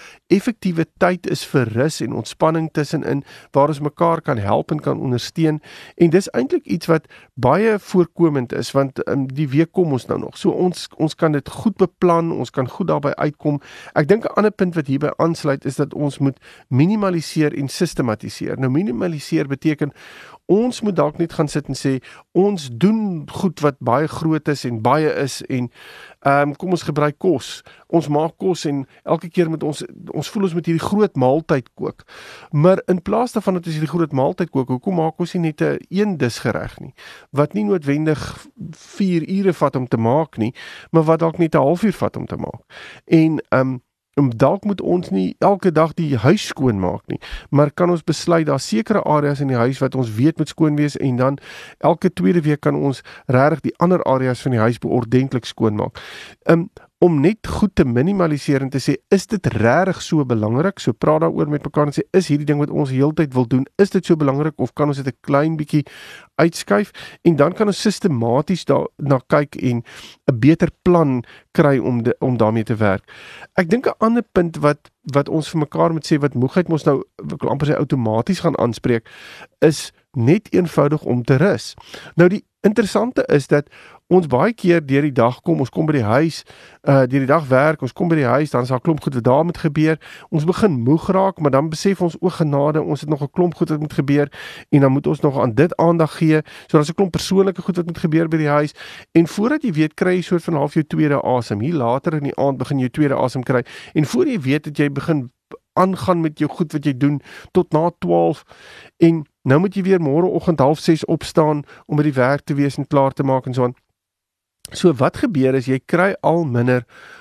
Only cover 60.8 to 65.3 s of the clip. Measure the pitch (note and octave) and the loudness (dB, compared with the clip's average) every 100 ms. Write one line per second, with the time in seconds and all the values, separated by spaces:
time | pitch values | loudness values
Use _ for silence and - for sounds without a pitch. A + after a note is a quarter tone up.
60.8 | - A2+ D#3 D#3 E3 - D#3 D3 C#3+ D3+ | -4 0 0 2 0 0 -2 -2 -2 0
61.8 | D3 D3+ - F#3+ E3+ D3 D3 D3 D3+ - | 0 -2 0 0 2 0 0 0 0 -2
62.8 | C#3 C3 C#3+ D#3 D3+ B2+ A#2 B2+ C#3 - | -2 0 0 2 0 0 2 0 -2 0
63.8 | G3 F#3+ - E3 C#3 C#3 D#3 - C3 - | 2 2 0 0 2 0 -4 -4 -6 -2
64.8 | D3 C#3 C3+ - - | -2 -2 -6 -8 -2